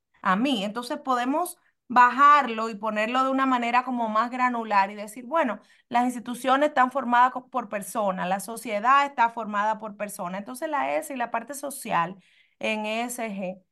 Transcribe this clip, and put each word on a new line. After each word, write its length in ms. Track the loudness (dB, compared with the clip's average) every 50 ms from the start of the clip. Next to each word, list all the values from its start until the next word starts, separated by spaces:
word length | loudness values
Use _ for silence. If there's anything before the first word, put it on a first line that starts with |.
| _ _ _ _
a 160 | -2 0 0
mí. 280 | 2 2 0 0 -2 -2
Entonces 340 | -4 -6 -6 -8 -8 -8 -6
podemos 580 | -2 -2 0 0 0 0 0 -2 -2 -4 -6 _ _ _ _ _ _ 0
bajarlo 800 | 6 6 6 6 8 8 8 8 8 8 6 2 -2 -4 -4 -4
y 60 | -6
ponerlo 500 | -6 -6 -4 -2 -2 0 0 2 0 2
de 60 | 2
una 160 | 2 2 2
manera 380 | 2 2 2 2 2 2 2 0
como 260 | 0 -2 -2 -2 0
más 200 | 0 0 0 0
granular 600 | 0 0 0 0 0 -2 -2 0 2 2 2 2
y 40 | -2
decir, 300 | -8 -12 -12 -14 -14 -8
"Bueno, 360 | -2 0 0 2 0 -2 -6 -10 _ _ _ _ -2
las 160 | 0 0 0
instituciones 640 | 0 -2 -4 -8 -10 -8 -4 0 2 2 4 2 2
están 220 | 2 2 2 2
formadas 420 | 2 -2 -2 2 4 4 4 4 2
co-, 160 | -2 -10 _
por 220 | -6 -6 -6 -6
personas, 580 | -6 -8 -8 -6 -4 -2 0 0 0 -2 -2 -2
la 120 | -2 -4
sociedad 680 | -4 -8 -12 -10 -8 -6 -4 0 2 4 4 4 4
está 240 | 2 2 2 0 0
formada 480 | 0 -2 -6 -4 -2 0 0 0 0 -2
por 180 | -6 -10 -10
personas". 440 | -8 -10 -8 -8 -8 -8 -8 -8 -8
Entonces 280 | -10 -10 -10 -8 -6 -4
la 260 | -2 -2 -2 -2 -2
S 160 | -2 -4 -4 -6
y 40 |
la 140 | -6 -6 -4
parte 240 | -4 -6 -6 -8 -12
social 600 | -10 -10 -10 -10 -10 -6 -2 0 0 0 -2 -4 -10 -18 _ _ _ _ _ _ -8
en 260 | -6 -4 -4 -4 -4
E 180 | -4 -4 -4 -6
S 220 | -6 -6 -8 -8 -8
G 320 | -8 -6 -6 -8 -8 -10 _ _